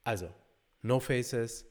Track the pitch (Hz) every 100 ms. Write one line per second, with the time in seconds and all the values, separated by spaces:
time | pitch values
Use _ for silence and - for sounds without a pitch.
0 | 117 101 85 - _ _ _ _ 107 127
1 | - 127 120 120 117 - -